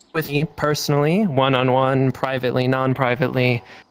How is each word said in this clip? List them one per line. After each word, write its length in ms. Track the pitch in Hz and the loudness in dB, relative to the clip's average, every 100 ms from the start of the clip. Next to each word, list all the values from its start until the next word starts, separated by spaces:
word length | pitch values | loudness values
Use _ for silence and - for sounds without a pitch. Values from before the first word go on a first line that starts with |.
| _ | _
with 160 | 160 156 | -8 -4
me 140 | 143 160 - | -2 -4 -4
personally, 720 | 147 151 - 147 147 180 214 | -2 -2 0 0 2 0 0
one-on-one, 840 | 131 131 127 127 127 131 135 131 | 2 2 2 2 2 2 2 0
privately, 540 | 127 135 131 123 127 127 | 0 -4 -2 -2 0 0
non-privately, 960 | 131 131 131 131 123 127 127 123 117 - - - | 0 0 0 0 0 -2 0 0 0 -6 -20 -20